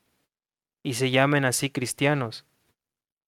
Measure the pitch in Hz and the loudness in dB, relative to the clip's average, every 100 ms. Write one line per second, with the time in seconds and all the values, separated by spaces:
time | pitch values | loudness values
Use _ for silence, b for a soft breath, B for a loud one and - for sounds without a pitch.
0 | _ _ _ _ _ _ _ _ 143 120 | _ _ _ _ _ _ _ _ -8 -4
1 | 131 131 139 147 135 120 135 - 123 - | 0 4 4 4 2 0 -4 -4 -6 -2
2 | 143 147 117 - - _ _ _ _ _ | 0 0 -4 -10 -20 _ _ _ _ _
3 | _ _ | _ _